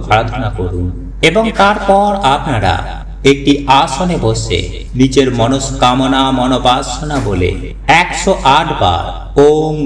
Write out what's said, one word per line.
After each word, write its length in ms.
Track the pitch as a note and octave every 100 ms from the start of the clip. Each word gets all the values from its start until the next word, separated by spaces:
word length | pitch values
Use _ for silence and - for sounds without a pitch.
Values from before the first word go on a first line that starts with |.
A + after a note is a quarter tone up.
আরাধনা 460 | - G#2+ A2+ B2 A2+
করুন 380 | G#2 F2+ F2+ F2+ - - -
এবং 200 | D#3+ G3 A3+ -
তারপর 520 | G3 G#3+ G3 G3 G3+ G3+ E3+
আপনারা 480 | C#3+ C#3 A#2+ F#2+ F2 - - - - C3+
একটি 280 | C#3 C#3 C#3+ -
আসনে 440 | C3+ E3 - F3+ D#3+
বসে 420 | A2+ A2+ - F2+ F2 - - B2
নিজের 320 | C3 C3 C3
মনস্কামনা 880 | A#2 A#2 C3+ - - B2 B2+ C3 C3+ C3+
মনোবাসনা 840 | C3 B2+ B2+ A#2+ B2+ C#3+ - D3+ C#3+
বলে 300 | A2 F#2 F2+ - - - - D#3
একশো 300 | F3 - - F#3 - D3
আট 100 | E3 D3
বার 260 | F#2+ E2+ - - - -
ওম 380 | C#3+ D#3 D#3 D3+